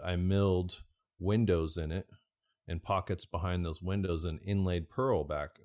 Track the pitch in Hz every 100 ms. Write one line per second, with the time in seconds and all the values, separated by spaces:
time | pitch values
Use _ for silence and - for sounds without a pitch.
0 | 90 87 92 98 98 90 90 - - _
1 | _ _ 87 110 104 85 80 82 78 90
2 | - - _ _ _ _ - 85 - 95
3 | - 87 - 82 90 90 85 80 90 98
4 | 92 82 82 82 101 101 92 87 80 -
5 | 131 95 73 73 73 -